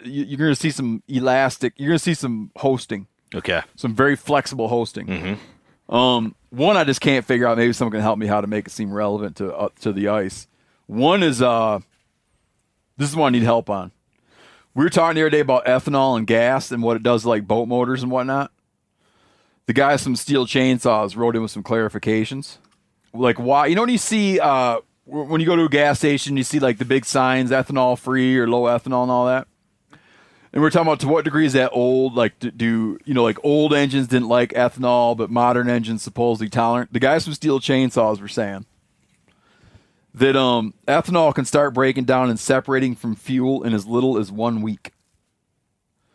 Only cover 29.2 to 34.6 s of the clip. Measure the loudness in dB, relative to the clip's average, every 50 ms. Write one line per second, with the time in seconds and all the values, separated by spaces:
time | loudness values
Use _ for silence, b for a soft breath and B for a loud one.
29.2 | 0 0 -2 -2 -4 -8 _ _ _ _ _ _ _ b b b b b b b
30.2 | b b b b b b -2 0 0 2 2 2 2 2 0 0 0 0 0 0
31.2 | 0 0 0 0 0 2 2 2 2 2 0 0 2 2 2 2 2 0 0 0
32.2 | 0 0 -2 _ -8 -8 -4 -2 -2 0 0 0 0 -2 -4 -6 -6 -2 0 2
33.2 | 2 2 2 0 0 0 2 2 2 2 2 2 2 2 0 -2 0 2 0 0
34.2 | 2 2 2 2 2 2 0 0